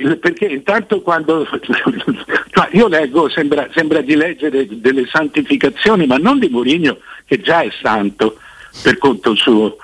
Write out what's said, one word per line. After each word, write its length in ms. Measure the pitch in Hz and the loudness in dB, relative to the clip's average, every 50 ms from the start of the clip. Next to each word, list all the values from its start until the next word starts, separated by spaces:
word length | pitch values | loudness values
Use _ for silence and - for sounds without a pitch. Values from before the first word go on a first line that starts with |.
| 135 143 165 | 0 0 -2
perché 280 | - - 175 170 - 208 | 0 -2 -4 -2 -2 -4
intanto 560 | 196 139 139 - - 202 226 208 - 214 185 | -4 -4 -4 -2 -2 -2 -2 -2 -2 -4 -2
quando, 460 | - 175 170 160 156 156 160 160 143 | 0 0 0 0 0 0 0 0 -2
<laughs> 1040 | - 147 131 - - 120 - - - 117 104 - - 120 - - - - - - - | -4 -6 -8 -4 -4 -4 -2 -2 -2 -4 -2 -4 -4 -6 -6 -6 -4 -4 -4 -4 0
cioè 160 | - 185 170 - | 0 0 0 2
io 160 | - 196 240 | 4 4 4
leggo, 420 | 208 160 156 156 127 131 170 156 131 | 4 2 0 0 0 0 0 0 0
sembra, 380 | - 170 151 143 147 143 131 - - | 0 -2 -2 0 0 -2 -2 -2 -2
sembra 280 | 160 160 151 165 160 | -2 0 0 0 0
di 140 | 127 131 156 | 2 2 2
leggere 520 | 147 156 180 160 - 147 151 131 135 135 101 | 2 2 0 -4 -4 -4 -2 0 0 -2 -2
delle 360 | 110 117 107 131 135 135 123 | -6 -2 0 0 0 0 -2
santificazioni, 960 | - - 156 156 143 - 151 135 - 143 131 - 139 127 - 214 208 220 190 160 | 0 -2 -2 -2 0 -2 -2 0 0 0 0 0 0 0 0 2 2 4 4 2
ma 120 | 131 127 | 2 2
non 220 | 135 165 240 285 277 | 2 2 2 2 2
di 100 | 226 156 | 0 0
Mourinho, 480 | 120 120 120 127 151 175 160 131 - - - - - - - | 0 0 0 0 0 0 0 -2 -2 -4 -12 -20 -20 -20 -4
che 140 | _ 143 113 | _ -4 -2
già 200 | - 156 165 170 | 0 0 0 0
è 80 | 143 104 - - | 0 -2 -6 -4
santo 560 | - 120 107 107 101 101 98 - 110 110 - - - - - - - - - - - | -2 -2 0 0 0 -2 -2 0 -2 -2 -2 -4 -14 -20 -20 -20 -20 -20 -18 0 0
per 140 | 127 117 | 0 2
conto 380 | - - 135 117 - - 117 110 | 4 2 2 2 2 0 0 0
suo, 420 | - - 135 113 107 107 101 - - | 2 2 4 4 4 4 0 -2 -8